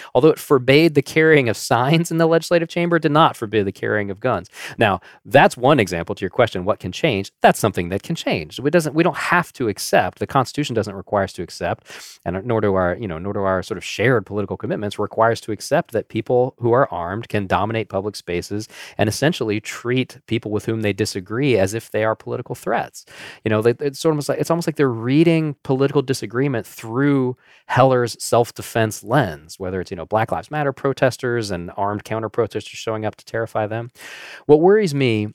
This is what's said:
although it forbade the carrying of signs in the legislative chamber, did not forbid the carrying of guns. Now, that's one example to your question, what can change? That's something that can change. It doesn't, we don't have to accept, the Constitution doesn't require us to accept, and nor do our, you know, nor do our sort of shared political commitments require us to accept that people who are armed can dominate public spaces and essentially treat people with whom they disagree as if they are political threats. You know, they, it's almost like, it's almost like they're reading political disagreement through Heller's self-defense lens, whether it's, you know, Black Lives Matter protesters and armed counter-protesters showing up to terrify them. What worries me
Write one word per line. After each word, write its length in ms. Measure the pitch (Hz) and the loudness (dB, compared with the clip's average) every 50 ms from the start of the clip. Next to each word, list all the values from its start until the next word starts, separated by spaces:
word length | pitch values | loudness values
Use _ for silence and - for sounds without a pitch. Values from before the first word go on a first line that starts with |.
| - - - | -8 -2 0
although 140 | 127 139 160 | 4 4 4
it 100 | - - | 4 4
forbade 560 | - - 151 131 123 127 135 151 165 170 147 | 0 2 2 2 2 2 2 4 4 4 2
the 80 | 143 | 2
carrying 480 | - - - 160 160 160 156 143 127 113 | -2 0 0 2 4 6 6 4 4 2
of 60 | 101 | -2
signs 540 | - - - 131 117 123 139 165 165 170 - | -4 -2 0 0 2 2 2 2 0 0 0
in 60 | 165 | 0
the 100 | 165 165 | 0 2
legislative 440 | 160 165 165 160 - 175 170 165 165 | 2 2 0 0 2 0 0 0 -2
chamber, 280 | - 175 170 175 170 160 | -4 -2 0 0 0 0
did 140 | 156 151 | 2 2
not 240 | 147 151 160 143 - | 4 4 4 4 2
forbid 300 | - 117 101 107 107 98 | -2 -6 -2 0 0 0
the 60 | 98 | 0
carrying 380 | - - 113 110 110 107 101 98 | -4 -4 -4 -2 -2 -2 -2 -6
of 80 | 95 101 | -8 -4
guns. 300 | - 131 113 101 87 - - - - - - - | -2 -2 -2 -2 -4 -10 -16 -16 -16 -8 0 2
Now, 220 | 120 104 92 87 - - - _ - | 2 2 2 0 -4 -14 -20 _ -4
that's 320 | 104 107 139 175 196 - 127 | 4 6 6 6 6 4 2
one 200 | 117 135 160 131 | 4 4 4 4
example 360 | 104 85 87 85 85 - 101 | 4 0 0 -6 -4 -6 -6
to 80 | - | -4
your 80 | 101 92 | -4 -4
question, 340 | - - 117 110 - 95 90 | 2 2 2 2 0 -4 -2
what 160 | 101 101 - | -2 -2 -2
can 100 | - 92 | -4 -8
change? 420 | - - - 160 110 95 95 - _ - | -6 -2 0 0 0 0 -4 -6 _ 4
That's 160 | - 208 175 - | 4 4 4 4
something 320 | - 214 - - 87 85 | 0 -2 0 0 -4 -2
that 120 | 95 101 | -4 -4
can 120 | - - 170 | -4 -6 -8
change. 440 | - - 285 185 92 78 73 - - | -6 -4 -4 -4 -4 -4 -8 -8 -4
It 120 | 123 147 | -2 2
doesn't, 240 | 160 175 156 151 127 | 2 2 0 2 0
we 80 | 156 | 2
don't 140 | 170 175 147 | 2 2 0
have 360 | - - - 175 175 165 - - | -2 -2 0 0 0 0 -2 -6
to 140 | - 127 107 | -4 -2 -2
accept, 520 | 92 - - - - - 98 90 - - | -2 -4 -4 2 2 2 2 2 -4 -6
the 60 | 107 | -6
Constitution 480 | - - 135 - - - - 147 - 120 | 0 0 0 0 0 -2 -6 -4 -2 -2
doesn't 200 | 110 - 104 98 | -2 -2 -2 -6
require 300 | 98 92 - 104 101 98 | -10 -6 -2 0 0 0
us 100 | 95 - | 0 -4
to 80 | - | -10
accept, 440 | 87 - - - 90 85 107 - _ - - - - - - _ - | -12 -10 -8 -6 -4 -4 -4 -6 _ -20 -20 -20 -20 -20 -16 _ -8
and 180 | - 87 95 98 | -6 -6 -6 -2
nor 160 | 123 117 110 | -2 -2 0
do 100 | 104 104 | 2 2
our, 240 | 95 95 90 87 90 - | 2 2 2 0 -2 -4
you 100 | 120 95 | -6 -8
know, 100 | 80 80 | -8 -8
nor 160 | 90 101 101 | -8 -6 -4
do 60 | 104 | -2
our 220 | 98 95 95 92 | 0 0 0 0
sort 140 | 90 - 110 | -2 -4 -8
of 80 | 87 - | -8 -8
shared 400 | - - - 101 127 131 110 92 | -8 -4 0 2 2 2 2 0
political 320 | - 101 104 101 - 95 | -2 -6 -6 -4 -4 -6
commitments 420 | - - - 98 92 104 104 - - | -8 -6 -6 -6 -4 -6 -6 -4 -6
require 340 | 104 - - 110 113 117 | -6 -4 0 2 2 2
us 80 | 117 - | 2 -2
to 100 | - - | -4 -8
accept 400 | 107 - - - 139 165 - - | -10 -8 -4 -2 -2 -2 -2 -2
that 160 | - 107 - _ | -6 -6 -6 _
people 460 | - 110 - - 127 123 123 131 - - | -6 -6 -2 0 0 2 0 0 -4 -4
who 140 | 120 117 | 0 2
are 180 | 117 127 139 - | 4 2 2 0
armed 380 | - 87 85 87 95 113 123 - | -2 -6 -6 -6 -6 -8 -8 -4
can 180 | - 104 101 | -4 -4 -2
dominate 440 | 90 95 87 98 110 110 113 104 - | 0 0 0 0 0 -2 -4 -4 -4
public 260 | - 98 95 107 - | -4 -4 -4 -4 -8
spaces 520 | - - - 85 87 85 - 101 104 107 - - - - - - | -8 -8 -4 -4 -4 -4 -6 -8 -8 -8 -10 -16 -20 -20 -8 0
and 100 | - 107 | 0 0
essentially 540 | 110 - - 139 156 170 - 120 110 104 107 | 0 2 2 0 0 0 0 -2 -2 -2 -4
treat 580 | - - - - - 120 123 127 123 - - - _ | -4 -8 -12 -8 -4 -2 0 0 -2 -4 -8 -16 _
people 240 | - 113 113 - 107 | -4 -4 -4 -4 -4
with 140 | 104 101 - | -4 -4 -2
whom 160 | 117 113 113 | -2 -4 -2
they 140 | 107 104 95 | 0 -2 0
disagree 640 | 98 107 - - 104 90 - 107 123 147 139 117 95 | 0 -2 -2 -4 -8 -8 -6 -4 -2 2 2 4 4
as 160 | - 98 107 | 2 2 -2
if 160 | 117 - - | -6 -8 -4
they 140 | - 107 107 | -2 -2 0
are 120 | 110 110 | 0 -2
political 380 | - - 120 120 120 123 - 127 | -4 -6 -10 -8 -8 -8 -10 -10
threats. 500 | - - 180 220 220 - - - - - - - - - - - - - | -8 -6 -4 -2 -2 -4 -6 -12 -20 -20 -20 -20 -20 -18 -18 -14 -6 -2
You 60 | 107 | 0
know, 100 | 110 110 | 0 4
they, 140 | 110 117 123 - | 4 2 2 2
it's 220 | 147 143 139 - - | -2 -6 -4 -2 -2
almost 240 | 160 156 147 139 - | 0 0 0 -2 -2
like, 80 | 131 - | -2 -2
it's 120 | 147 - | 0 0
almost 160 | 165 170 165 | 0 0 0
like 100 | 170 151 | -4 0
they're 120 | - 147 131 | 2 2 2
reading 680 | 117 113 113 127 135 151 170 170 165 160 156 151 139 _ | 0 -2 -2 2 4 4 6 6 4 2 0 -2 -6 _
political 380 | - - 135 131 139 139 139 147 | -2 -2 0 2 2 2 2 0
disagreement 580 | 131 131 131 - 120 101 110 123 139 147 127 110 98 | 0 0 -4 -4 -4 -4 -2 -2 0 0 -2 -4 -6
through 680 | - - - - 113 113 127 143 147 139 135 127 127 127 _ _ _ _ _ _ | -8 -16 -14 -10 -6 -2 2 2 4 4 2 2 -2 -4 _ _ _ _ _ _
Heller's 500 | - - 123 131 135 127 123 120 113 - - | -2 4 6 6 6 6 4 2 0 -4 -8
self-defense 840 | - - 123 120 120 - - - 107 - - 120 110 110 104 - - | -2 2 4 4 4 2 -2 -14 -10 -4 0 0 0 0 -2 -6 -4
lens, 540 | 101 120 147 120 92 78 76 78 80 - - | 0 2 2 2 0 -4 -10 -14 -18 -12 -8
whether 220 | 95 90 92 92 | -8 -6 -4 -6
it's, 100 | 87 - | -6 -6
you 60 | 95 | -10
know, 100 | 87 80 | -10 -6
Black 260 | - 104 110 113 - | -2 0 0 0 0
Lives 180 | - 85 - - | -2 -6 -6 -6
Matter 220 | 151 151 147 143 | -4 -2 -2 -2
protesters 800 | 131 - - 139 131 - 139 131 - - - 123 120 120 110 101 | -4 -2 -4 -2 0 2 0 0 0 -2 -4 -2 -2 -2 -2 -4
and 200 | 95 85 85 85 - | -6 -6 -8 -8 -6
armed 280 | - 98 101 107 101 - | -4 -2 -2 -2 -4 -6
counter-protesters 720 | - 110 113 113 107 - - 113 101 - 107 - - - - | -6 -6 -6 -6 -4 -2 -2 -2 -2 -2 -8 -10 -10 -14 -10
showing 260 | - 117 110 107 110 | -6 -6 -4 -4 -4
up 120 | 104 - | -6 -6
to 80 | - - | -8 -14
terrify 420 | - - 113 117 - - 113 107 | -8 -6 -6 -6 -4 -2 -4 -4
them. 240 | 104 110 117 117 120 _ - - - - - - - - - - | -2 -4 -8 -8 -10 _ -20 -20 -20 -18 -18 -18 -18 -18 -4 4
What 140 | - 147 156 | 6 6 8
worries 340 | 165 185 208 220 214 165 143 | 8 6 6 6 4 2 2
me 340 | 139 135 120 113 107 104 107 | 2 2 2 2 2 0 -2